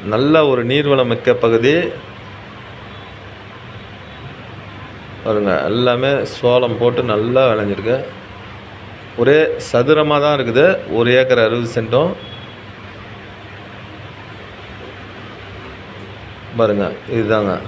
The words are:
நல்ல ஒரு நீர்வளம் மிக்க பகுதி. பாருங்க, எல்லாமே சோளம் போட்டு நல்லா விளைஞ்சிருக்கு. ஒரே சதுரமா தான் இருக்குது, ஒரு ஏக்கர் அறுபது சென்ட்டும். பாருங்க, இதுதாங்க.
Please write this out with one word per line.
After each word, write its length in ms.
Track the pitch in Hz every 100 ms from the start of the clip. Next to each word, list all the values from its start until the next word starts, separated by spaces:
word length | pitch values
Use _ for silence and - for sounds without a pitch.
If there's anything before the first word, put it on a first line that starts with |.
| 98
நல்ல 400 | 110 139 160 151
ஒரு 200 | 127 117
நீர்வளம் 420 | 139 143 139 120
மிக்க 260 | 117 127
பகுதி. 460 | 120 117 113 123 160 175 - - - - - - - - - - - - - - - - - - - - - - - - - - - - - - - - -
பாருங்க, 400 | 110 107 101 82 73
எல்லாமே 580 | 113 123 123 135 139
சோளம் 540 | 107 - 123 123 123 113
போட்டு 260 | 120 120
நல்லா 480 | 123 107 113 127 131
விளைஞ்சிருக்கு. 520 | 110 104 95 101 131 131 - - - - - - - - - - -
ஒரே 300 | 120 151 156 - -
சதுரமா 500 | 120 131 156 151 147
தான் 180 | 147 143
இருக்குது, 380 | 120 117 170 190 -
ஒரு 220 | 101 120
ஏக்கர் 260 | 127 131 120
அறுபது 280 | 110 117 120
சென்ட்டும். 460 | 120 110 123 170 196 - - - - - - - - - - - - - - - - - - - - - - 98 - - - 127 104 98 101 - - - - - - - - 101 - - - - 117
பாருங்க, 360 | 110 104 92 - -
இதுதாங்க. 460 | 120 104 110 101 90